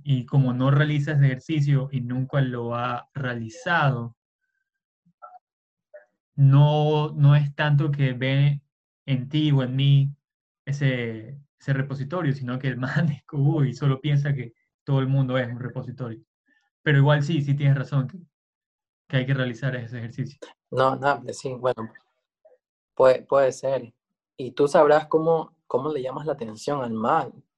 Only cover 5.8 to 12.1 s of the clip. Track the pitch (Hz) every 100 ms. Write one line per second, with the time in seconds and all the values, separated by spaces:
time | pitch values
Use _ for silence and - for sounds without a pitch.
5.8 | _ - _ _ _ - 139 139 147 151
6.8 | 151 151 151 151 143 147 147 - 151 143
7.8 | 143 143 135 120 131 139 147 143 _ _
8.8 | _ _ - 131 120 151 151 135 127 131
9.8 | 139 139 139 - _ _ _ _ - 143
10.8 | 139 127 117 113 110 143 _ _ - 135
11.8 | 131 139 131